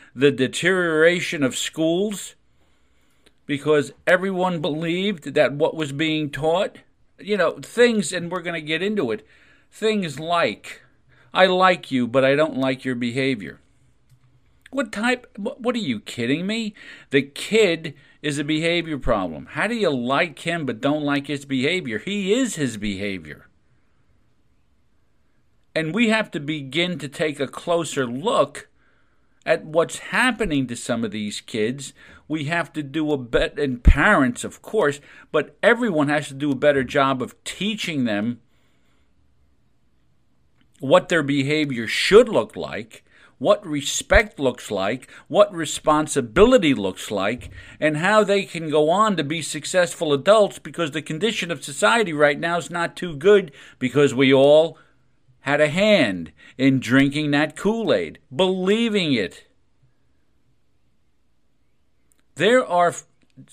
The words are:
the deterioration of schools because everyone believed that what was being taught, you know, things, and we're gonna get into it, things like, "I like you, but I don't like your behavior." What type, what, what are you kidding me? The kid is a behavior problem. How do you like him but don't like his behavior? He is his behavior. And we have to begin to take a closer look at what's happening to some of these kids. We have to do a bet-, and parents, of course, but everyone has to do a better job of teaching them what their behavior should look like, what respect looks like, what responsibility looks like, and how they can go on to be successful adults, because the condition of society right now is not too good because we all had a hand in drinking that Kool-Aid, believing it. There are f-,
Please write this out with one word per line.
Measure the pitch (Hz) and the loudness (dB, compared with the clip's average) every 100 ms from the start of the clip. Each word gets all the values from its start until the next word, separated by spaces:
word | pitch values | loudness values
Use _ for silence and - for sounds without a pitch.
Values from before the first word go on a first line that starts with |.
| - 120 | -20 2
the | 143 | 2
deterioration | 127 127 - 170 190 175 156 160 175 139 170 | 2 -2 0 0 2 0 4 4 4 -4 -2
of | 131 - | -2 -2
schools | - - 160 170 208 196 - - _ _ _ _ _ _ _ _ _ _ - | -8 -2 0 0 -2 -6 -12 -20 _ _ _ _ _ _ _ _ _ _ -8
because | 143 143 151 139 - - | -6 0 0 0 -6 0
everyone | 180 190 185 185 175 | 2 2 -2 -2 -2
believed | 160 151 165 170 202 190 - | -4 -4 -4 -4 -4 -6 -4
that | 139 131 | 0 0
what | 143 156 160 | 2 -2 -2
was | 151 | -6
being | 139 160 156 151 | -4 -2 -2 -4
taught, | 139 156 170 214 - _ _ _ _ | -4 -2 0 -2 -8 _ _ _ _
you | 180 208 | -6 0
know, | 165 - | 0 -2
things, | 135 - 240 220 170 | -12 2 4 4 -2
and | - 170 | -6 -6
we're | 180 | -6
gonna | 170 165 | -6 -8
get | 151 160 | -6 -4
into | 190 214 135 | -2 -2 -2
it, | 107 - _ _ _ _ | -4 -8 _ _ _ _
things | - 220 214 175 139 | -4 -2 -2 -4 -8
like, | 160 170 143 98 - - _ _ _ _ _ | -2 0 0 -2 -14 -20 _ _ _ _ _
"I | 175 190 | 2 4
like | 185 185 180 - | 6 4 2 -2
you, | 131 120 | -2 2
but | 127 | 2
I | 131 143 | 4 4
don't | 156 131 | 0 0
like | 131 135 131 | -2 -2 -4
your | 123 | -4
behavior." | 120 117 135 123 80 - _ _ _ _ _ _ _ _ _ _ - | -4 -2 -2 -2 -8 -16 _ _ _ _ _ _ _ _ _ _ -10
What | 262 233 | -6 -6
type, | 208 233 240 - - | -2 -2 -2 -6 -10
what, | 202 - | -10 -6
what | 240 240 | -4 -4
are | |
you | 180 107 | -4 -6
kidding | - - 117 147 185 | -8 -6 -2 -2 -2
me? | 220 220 - - - - | -4 -6 -10 -20 -20 -2
The | 143 | -2
kid | 139 - - 214 208 165 160 139 _ _ | -2 -10 -2 2 4 2 -6 -14 _ _
is | 147 147 | -6 -4
a | 147 | -2
behavior | 156 165 170 160 147 | -2 0 -2 -2 -4
problem. | 131 110 92 76 - | 0 0 0 -8 -10
How | 143 190 | -6 -4
do | 233 | 0
you | 190 | 0
like | 135 120 139 175 143 | 0 0 0 -2 -4
him | 170 170 139 | -6 -4 -4
but | 110 | -2
don't | 139 151 | -2 0
like | 143 143 143 | 0 -2 -2
his | 143 | -8
behavior? | 139 135 135 185 143 107 | -4 -2 0 -2 -4 -6
He | - 202 185 | -4 -4 0
is | 226 254 170 | 0 0 -2
his | 135 110 | -4 -4
behavior. | 104 95 101 95 78 71 - _ _ _ _ _ _ _ _ _ _ _ _ _ _ _ _ _ _ _ _ _ _ 160 | -6 -4 -6 -8 -12 -18 -20 _ _ _ _ _ _ _ _ _ _ _ _ _ _ _ _ _ _ _ _ _ _ -6
And | 160 | -4
we | 175 233 | 0 2
have | 220 220 | 2 -2
to | 170 | -6
begin | 143 156 135 135 180 165 | -6 -8 -6 -4 -2 -4
to | 143 | -10
take | - 160 139 | -4 -4 -2
a | 131 | -6
closer | - - 170 160 - 127 | -6 -2 -2 -2 -4 -4
look | 123 175 - 143 - - _ _ _ _ _ _ _ - | -4 -2 0 0 -4 -20 _ _ _ _ _ _ _ -2
at | 165 160 | -2 0
what's | 156 151 - | -2 -2 -4
happening | - 190 247 240 220 147 127 | -4 0 0 0 -2 -2 -2
to | 117 | -6
some | - 117 | -4 -4
of | 113 | -4
these | 104 104 104 | -6 -8 -10
kids. | - 110 107 135 139 - - - _ | -8 -2 -2 -4 -12 -18 -20 -20 _
We | 156 143 | -6 -4
have | 170 160 | -4 -4
to | 151 | -8
do | 143 156 151 | -6 -4 -2
a | 147 | -2
bet-, | 120 151 156 - | 0 -2 -2 -2
and | 147 123 | -4 4
parents, | - 135 180 196 131 120 104 | 6 6 6 4 2 -2 -10
of | - | -12
course, | - 220 143 143 - - - | -6 0 0 -2 -14 -20 -4
but | 156 143 _ | -4 -4 _
everyone | 196 233 240 156 143 | 2 4 2 0 2
has | 151 143 | 0 -4
to | |
do | 135 147 | -6 -4
a | 127 | 2
better | 147 135 123 | 2 2 0
job | 143 139 135 | 0 2 0
of | 117 - | -4 -10
teaching | - - 196 220 - 151 123 | -16 -6 -6 -4 -6 -2 -2
them | 101 110 117 _ _ _ _ _ _ _ _ _ _ _ _ _ _ _ _ _ _ _ _ _ _ _ _ | 0 -2 -6 _ _ _ _ _ _ _ _ _ _ _ _ _ _ _ _ _ _ _ _ _ _ _ _
what | 131 170 180 | 2 2 4
their | 170 | 0
behavior | 143 143 135 151 147 120 110 | 0 -2 0 -2 -2 -4 -6
should | - - 202 240 | -4 6 6 6
look | 160 110 - | 2 -2 -8
like, | 73 82 117 - _ _ - _ | -10 -10 -14 -20 _ _ -20 _
what | 139 208 - | 0 0 0
respect | 151 139 - - 196 214 - | -6 -6 -8 2 2 2 -2
looks | 135 113 - | -2 -2 -6
like, | 101 95 135 - - - | -2 -2 -4 -10 -20 -2
what | 165 208 | 2 4
responsibility | 175 151 - - 151 147 - 117 113 220 254 165 117 | 2 -8 -4 0 0 0 -4 -2 4 6 8 4 2
looks | 95 90 - | -2 -6 -6
like, | 101 98 123 - - - - | -2 -2 -4 -10 -18 -20 -4
and | 151 151 | -2 0
how | 180 214 | 2 4
they | 202 202 | 4 0
can | 180 170 160 | -2 -8 0
go | 151 151 | 2 2
on | 185 220 180 | 4 2 0
to | |
be | 139 165 | -4 -6
successful | 147 156 - 190 175 - 160 | -6 -10 -2 0 0 -2 0
adults, | 143 139 220 196 - | 0 4 4 4 0
because | - 143 165 | -14 -6 -4
the | 156 | -4
condition | 143 160 208 220 170 | -8 -4 -2 -4 -6
of | 156 | -8
society | - 139 208 233 208 | -10 0 2 2 0
right | 147 147 147 | 2 2 2
now | 165 175 | -2 -4
is | 160 | -4
not | 170 170 - | -6 -6 -6
too | 180 147 | -10 0
good | 175 208 175 - - - | 4 4 4 -12 -20 -6
because | 127 135 143 | -2 2 2
we | 117 135 | 4 4
all | 135 139 151 165 160 _ _ _ _ _ _ | 6 8 8 6 -4 _ _ _ _ _ _
had | - 147 | -4 2
a | 151 | 2
hand | 160 214 202 120 90 80 _ - - | 2 4 4 2 -2 -10 _ -20 0
in | 135 135 | 2 2
drinking | 107 131 139 139 151 | 4 4 4 2 0
that | 143 151 - | 0 0 -2
Kool-Aid, | 196 226 202 107 82 80 _ 131 | -2 0 2 0 0 -10 _ -2
believing | 185 190 185 214 233 208 165 | 0 0 0 2 2 0 0
it. | 127 90 - _ _ _ _ _ _ _ _ _ _ _ _ _ _ _ _ _ _ _ _ _ _ _ _ _ _ _ _ _ - | -2 -2 -8 _ _ _ _ _ _ _ _ _ _ _ _ _ _ _ _ _ _ _ _ _ _ _ _ _ _ _ _ _ -2
There | 180 254 | 2 2
are | - 175 175 | 2 2 2
f-, | 147 - _ _ - 135 | 0 -16 _ _ -20 -20